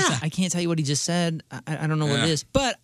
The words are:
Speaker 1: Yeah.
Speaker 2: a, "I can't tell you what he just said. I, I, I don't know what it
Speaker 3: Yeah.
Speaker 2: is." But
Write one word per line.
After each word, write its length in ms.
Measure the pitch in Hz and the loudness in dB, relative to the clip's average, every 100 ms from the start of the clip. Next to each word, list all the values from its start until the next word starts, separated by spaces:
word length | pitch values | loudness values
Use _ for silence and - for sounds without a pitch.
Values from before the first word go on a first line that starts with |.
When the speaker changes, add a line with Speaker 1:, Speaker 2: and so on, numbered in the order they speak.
| 359 | 4
Speaker 1:
Yeah. 80 | 123 | 2
Speaker 2:
a, 40 | 156 | -2
"I 20 | |
can't 240 | 180 185 | 0 0
tell 80 | 175 | 0
you 80 | 170 | 0
what 100 | 165 | 0
he 60 | |
just 180 | 143 143 | 0 0
said. 380 | - 175 170 160 - | 0 0 0 -2 -10
I, 100 | 131 - | -14 -8
I, 180 | 156 | -4
I 20 | 156 | -2
don't 120 | 156 | 0
know 60 | 147 | 0
what 140 | 143 | 2
it 60 | 139 | 2
Speaker 3:
Yeah. 60 | |
Speaker 2:
is." 120 | 151 | 0
But 320 | - 269 262 - | 0 0 0 -2